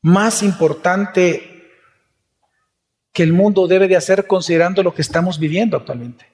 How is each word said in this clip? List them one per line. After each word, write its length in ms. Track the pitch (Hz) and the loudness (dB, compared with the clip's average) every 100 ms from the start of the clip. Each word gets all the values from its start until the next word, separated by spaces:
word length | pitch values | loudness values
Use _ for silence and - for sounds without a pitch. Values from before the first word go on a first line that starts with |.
más 400 | 160 190 220 - | 2 2 0 0
importante 1300 | 202 185 160 151 180 190 202 - 180 - - - _ _ _ _ _ _ _ _ _ _ _ _ _ _ _ | -2 0 -2 0 -2 -2 -2 0 0 0 -10 -20 _ _ _ _ _ _ _ _ _ _ _ _ _ _ _
que 100 | - | -2
el 100 | 160 | 0
mundo 340 | 175 202 196 180 | 2 2 2 2
debe 220 | 185 190 | 2 4
de 80 | 180 | 2
hacer 300 | - 196 196 | 2 -2 0
considerando 560 | 190 170 165 170 190 | -2 0 0 2 0
lo 100 | 180 | -2
que 100 | - | -2
estamos 360 | 151 165 180 156 | -4 -2 -2 -2
viviendo 380 | 156 170 226 151 | -4 -2 -2 -2
actualmente. 500 | - 123 120 120 _ | -6 -12 -12 -16 _